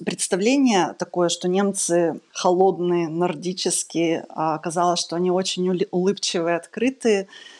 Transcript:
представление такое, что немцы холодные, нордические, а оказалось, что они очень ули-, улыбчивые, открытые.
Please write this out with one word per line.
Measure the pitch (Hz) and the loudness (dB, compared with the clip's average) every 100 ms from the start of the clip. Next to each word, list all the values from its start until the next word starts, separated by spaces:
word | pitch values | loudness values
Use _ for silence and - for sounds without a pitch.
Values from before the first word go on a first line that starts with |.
| - | -8
представление | 180 - 190 208 277 262 202 160 - | -4 -2 0 2 4 4 4 2 -2
такое, | 175 180 175 | -6 0 0
что | 175 180 | 0 0
немцы | 185 196 196 - 170 170 - - | 2 2 0 0 2 2 -2 -10
холодные, | - 185 180 190 165 175 175 165 | -2 2 4 4 2 0 0 0
нордические, | 160 180 156 175 190 190 - - 160 165 160 - | 0 -2 -2 -6 -4 -2 -2 -4 -2 0 0 -4
а | - 160 156 | -4 -4 -2
оказалось, | 175 165 175 175 | -4 0 0 0
что | - 165 | -2 -2
они | 180 | 0
очень | 180 185 - 180 | 0 0 -2 0
ули-, | 180 196 | 0 0
улыбчивые, | 180 185 202 - 190 170 170 | 0 0 0 -2 -2 0 -2
открытые. | 170 - 240 262 240 202 190 - - - | -4 -4 -2 0 0 0 -2 -12 -20 -20